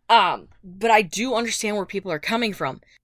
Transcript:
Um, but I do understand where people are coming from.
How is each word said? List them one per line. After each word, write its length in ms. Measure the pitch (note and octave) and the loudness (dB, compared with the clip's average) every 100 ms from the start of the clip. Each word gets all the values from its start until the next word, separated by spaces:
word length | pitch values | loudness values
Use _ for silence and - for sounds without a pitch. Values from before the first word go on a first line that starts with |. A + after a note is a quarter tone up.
| - | 4
Um, 400 | A3 F3+ A#2 - _ | 4 4 0 -8 _
but 260 | F#3+ F#3+ A3+ | -20 -4 4
I 120 | A3 | 4
do 340 | F3+ - B3+ A3+ | 4 -4 -2 -2
understand 400 | A#3 - G#3+ G#3 | -4 -4 -4 -4
where 100 | F3+ | -4
people 240 | G3 F#3+ | -8 -6
are 80 | D3+ | -6
coming 360 | - A#3 A3+ | -2 -2 -2
from. 260 | F#3 C#3+ - _ _ | -4 -6 -8 _ _